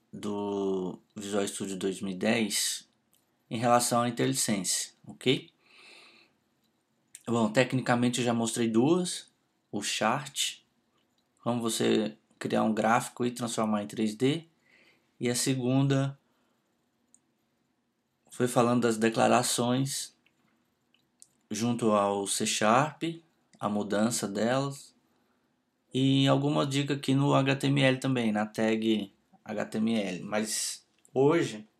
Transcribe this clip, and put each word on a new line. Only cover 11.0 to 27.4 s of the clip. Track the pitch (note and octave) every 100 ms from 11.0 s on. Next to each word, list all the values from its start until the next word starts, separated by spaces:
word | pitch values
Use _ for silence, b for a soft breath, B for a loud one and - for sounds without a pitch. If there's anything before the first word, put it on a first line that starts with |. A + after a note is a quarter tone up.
| _ _ _ _
como | A#2+ A#2+
você | A2+ A2+ A#2 A2+ G#2+ - _ _
criar | - A2+
um | A2+
gráfico | G#2+ G#2+ A#2+ C3+ - B2
e |
transformar | A#2+ A#2 - A2 G#2+
em | G#2
três | - A2
D, | G#2 C3 D#3+ - _ b b b b b _
e | B2
a |
segunda | B2 - C3 B2 C3+ C#3 C3+ C3+ C#3 _ _ _ _ _ _ _ _ _ _ _ _ _ _ _ _ _ _ _ _ _
foi | - B2
falando | C3 A#2+ B2
das | A#2+ A2
declarações | A2+ A#2 A#2 A#2 B2 - B2 B2+ C3+ - - _ _ _ _ _ _ _ _ _ _ _ - _ _
junto | G#2 A#2+ A#2 A#2
ao | G#2 G2+ G2+ G2
C | - G#2+
Sharp, | - G#2+ A#2+ D3+ - E3 E3 - _ _ _
a | G#2+
mudança | G#2 G2+ G2+ A2 A#2+ G2+
delas, | G2+ A2+ C3 C#3 C#3 - _ _ _ _ _ _ _ _ _ _
e | B2+ C3+ C3+ C#3
alguma | C3+ C#3 D#3 D3
dica | C3+ C#3+
aqui | C#3 -
no | C3+ C#3+
H | C3+